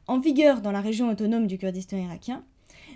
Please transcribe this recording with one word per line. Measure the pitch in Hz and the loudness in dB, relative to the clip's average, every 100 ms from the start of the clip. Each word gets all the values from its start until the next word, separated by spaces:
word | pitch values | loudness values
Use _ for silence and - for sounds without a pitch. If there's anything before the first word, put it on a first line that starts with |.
| - | -4
en | 254 | -2
vigueur | 285 269 294 262 | 2 6 6 4
dans | 208 | 0
la | 196 | -4
région | 202 220 240 | -2 -2 0
autonome | 214 214 233 220 | 0 0 0 0
du | 185 | -2
Kurdistan | 190 185 185 196 | -6 -6 -8 -8
irakien, | 180 170 - 254 - _ _ - - | -8 -10 -10 -12 -12 _ _ -20 -20